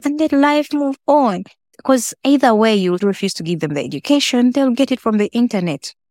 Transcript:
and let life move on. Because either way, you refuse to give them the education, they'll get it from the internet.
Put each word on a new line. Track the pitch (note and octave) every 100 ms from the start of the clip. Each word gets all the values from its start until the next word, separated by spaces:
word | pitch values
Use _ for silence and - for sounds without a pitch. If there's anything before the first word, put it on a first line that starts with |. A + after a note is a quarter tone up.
| C#4+
and | D4+
let | D#4
life | C#4 D4 D4 C#4+
move | D4 C#4 C4+ -
on. | D4 A#3+ F3+ - _ _ -
Because | - B3+ - -
either | C#4 C#4 B3
way, | G#3+ A3 G#3
you | F3+ F3+
refuse | G3+ F#3 F#3+
to | -
give | E3 E3
them | D3+
the | C#3+
education, | - C3+ - C#4+ - B3 B3
they'll | C#4 C4
get | A#3+ C4
it | B3+
from | A3+ G#3+
the | G#3
internet. | A#3+ A#3+ G3+ F3 C#3 - - _